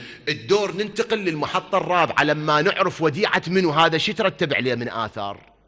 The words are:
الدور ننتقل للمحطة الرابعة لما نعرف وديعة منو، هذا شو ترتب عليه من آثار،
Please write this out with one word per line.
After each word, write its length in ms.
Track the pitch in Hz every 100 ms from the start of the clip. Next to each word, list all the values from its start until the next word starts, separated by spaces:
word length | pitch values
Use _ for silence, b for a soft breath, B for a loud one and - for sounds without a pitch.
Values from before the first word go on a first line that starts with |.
| B B -
الدور 460 | 147 117 202 196 170
ننتقل 420 | 214 208 226 220
للمحطة 600 | 190 156 139 185 - 190
الرابعة 460 | 165 180 160 -
لما 380 | 147 151 151 151
نعرف 400 | 170 - 185 -
وديعة 420 | 160 143 208 185 160
منو، 240 | 185 180
هذا 260 | 147 165 160
شو 140 | 202
ترتب 420 | 214 202 - 165
عليه 220 | 139 123 120
من 140 | 120
آثار، 640 | 101 107 - 101 101 - _